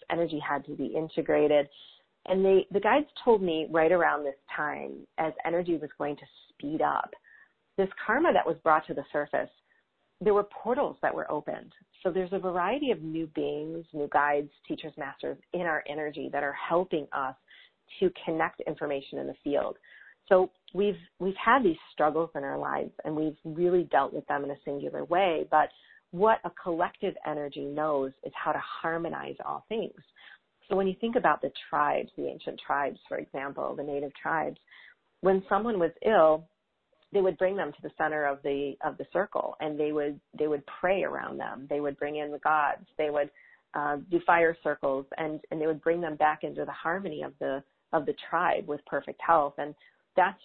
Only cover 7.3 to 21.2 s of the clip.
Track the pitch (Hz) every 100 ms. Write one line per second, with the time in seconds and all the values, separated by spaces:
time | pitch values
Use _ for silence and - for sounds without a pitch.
7.3 | - _ _ _ - 190 - - 240 330
8.3 | 196 - 160 165 156 - 143 - 151 151
9.3 | 135 123 _ _ _ _ _ _ - 196
10.3 | 202 202 - 220 254 214 - 147 160 -
11.3 | 151 147 - - - _ - 190 175 180
12.3 | 190 185 180 180 269 277 175 160 160 160
13.3 | 151 143 147 156 165 165 151 143 147 147
14.3 | 147 147 _ - 156 156 151 139 139 143
15.3 | 139 _ 180 180 151 - 147 151 147 135
16.3 | 139 143 143 - 175 185 160 139 139 135
17.3 | - _ - - _ _ - 185 - -
18.3 | 160 165 - - 151 147 139 135 139 135
19.3 | 135 147 139 - - - - - _ -
20.3 | 185 185 _ - 180 208 175 - -